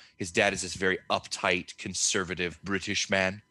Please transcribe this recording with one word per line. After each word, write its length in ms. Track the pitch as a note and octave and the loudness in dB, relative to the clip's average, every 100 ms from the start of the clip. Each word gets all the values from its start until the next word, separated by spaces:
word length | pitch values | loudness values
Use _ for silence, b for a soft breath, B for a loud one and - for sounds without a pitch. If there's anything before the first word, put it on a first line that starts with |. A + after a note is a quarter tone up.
| B B | B B
His 140 | F#2 | -4
dad 200 | G2 G2+ | 2 4
is 80 | F#2+ | 2
this 120 | F#2 | -4
very 240 | F2 F#2+ F#2 - | 0 0 0 0
uptight, 680 | G2 - - F#2+ F2+ - - | -2 -2 -2 2 0 -2 -10
conservative 840 | G2+ F2+ - G#2 F2+ F2+ F2+ D#2+ | -8 -2 0 0 -2 -2 -4 -4
British 460 | F#2+ F#2+ - G2 - | -4 -2 -2 -2 0
man. 320 | G2 F#2+ G2+ _ | 2 2 -2 _